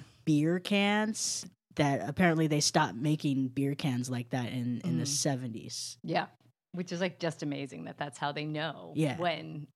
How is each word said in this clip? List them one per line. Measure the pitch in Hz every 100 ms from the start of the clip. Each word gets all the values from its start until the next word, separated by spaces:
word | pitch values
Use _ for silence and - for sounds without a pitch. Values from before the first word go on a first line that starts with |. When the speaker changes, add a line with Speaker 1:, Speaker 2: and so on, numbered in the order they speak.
| -
Speaker 1:
<laughs> | - -
beer | 147 156 180
cans | 180 202 202 208 214 214 - - - - _ -
that | 147 135 85
apparently | 143 180 160 156
they | 147
stopped | - 160 147 104
making | 151 156 151 135 131
beer | 123 139 143
cans | 151 123 127
like | 123 120
that | 127 120
in, | 127 123 120
in | 180 160
the | 143
Speaker 2:
Mm. |
Speaker 1:
seventies. | 143 156 131 127 113 - - - -
Speaker 2:
Yeah. | 165 170 156 - _ _ _
Which | 175 180
is, | 175
like, | 185 -
just | 165 156
amazing | 151 139 139 165 160
that | -
that's | 147 -
how | 147
they | 147 151
know | 151 156 92 92 151
Speaker 1:
Yeah. | 156 120
Speaker 2:
when | 175 156 160 160 147